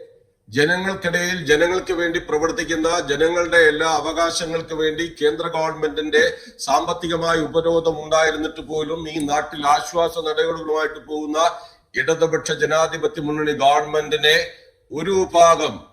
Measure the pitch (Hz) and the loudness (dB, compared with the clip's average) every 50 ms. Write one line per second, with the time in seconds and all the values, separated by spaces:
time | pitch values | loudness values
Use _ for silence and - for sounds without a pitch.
0 | - - - _ _ _ _ _ _ - 107 139 147 160 175 180 185 190 190 190 | -20 -20 -20 _ _ _ _ _ _ -6 -2 0 2 2 2 0 -2 -4 -4 -4
1 | - 170 165 175 175 180 185 175 151 135 151 151 170 175 185 185 185 - 185 165 | -4 -2 -2 -2 -2 -2 -4 -2 2 2 4 4 4 2 0 -2 -2 -2 -2 -2
2 | 175 165 165 175 170 - 156 151 160 165 160 165 165 147 165 156 160 165 170 175 | -2 -2 -2 -4 -4 -2 -2 0 0 -2 -2 -2 -4 -4 -2 -2 0 0 0 0
3 | 170 139 143 143 160 165 175 175 170 165 - - 160 151 147 151 160 160 160 - | -2 -2 0 2 2 2 2 0 0 2 6 6 6 6 4 2 0 0 0 0
4 | - 160 160 165 170 165 165 - 175 160 165 165 160 - 160 156 156 156 151 156 | -2 -2 -2 0 0 0 -2 -4 -6 -4 -4 -6 -6 -6 -4 -2 0 0 0 -2
5 | 170 165 - - 147 151 156 160 165 170 165 160 160 160 151 151 156 151 143 156 | -6 -6 -4 0 0 0 0 0 -4 -4 -2 -2 -2 -2 -2 -2 -4 -4 -2 -4
6 | 151 151 - 233 247 - - - - - - - - - - - 175 170 170 170 | -2 2 2 4 2 2 0 -6 -14 -18 -16 -10 -2 0 0 0 2 0 -4 -4
7 | 180 165 170 165 165 165 165 165 151 139 127 165 165 170 170 165 160 165 156 151 | -4 -4 -2 -2 0 0 0 0 0 0 0 0 2 2 2 2 2 0 -2 -2
8 | 156 156 156 160 160 156 151 151 156 156 151 160 139 123 156 156 156 147 165 170 | -2 0 2 4 4 2 2 0 -4 -6 -6 -8 -12 -8 -6 -6 -4 -4 -4 -6
9 | 160 156 151 165 147 143 147 151 151 151 170 151 147 - 185 185 185 - 175 170 | -6 -6 -6 -4 -2 0 0 -2 -2 -4 -6 -2 2 2 2 2 0 -2 0 0
10 | 170 160 165 170 156 156 151 156 165 165 165 156 156 151 151 156 156 147 156 151 | 0 0 0 -4 -4 -4 0 0 0 -2 -2 -4 -4 -2 -2 -2 -2 -2 -6 -8
11 | 131 143 151 151 151 147 156 160 165 170 165 - - - - _ _ _ - - | -12 -8 -8 -6 -6 -4 0 0 0 0 0 -4 -16 -20 -20 _ _ _ -6 -4
12 | - 160 160 151 165 160 160 151 - - 156 139 151 147 156 160 160 156 160 165 | 0 0 2 2 2 0 0 0 -2 -2 -4 -2 0 0 2 2 0 0 -2 -2
13 | 151 147 - 165 147 151 151 156 151 151 147 135 139 139 147 147 147 151 151 156 | -4 -4 -4 -4 -6 -4 -2 -2 -2 -2 0 2 4 4 4 4 2 0 -2 -4
14 | 151 143 151 143 151 151 156 170 170 - - - - _ _ _ _ - - 151 | -2 -2 -2 2 4 4 4 4 2 -2 -10 -18 -20 _ _ _ _ -12 -8 -6
15 | 160 190 196 190 180 175 170 170 170 170 165 151 156 - 214 - - - | -4 0 0 0 0 2 6 6 8 8 6 6 2 -2 -4 -6 -14 -12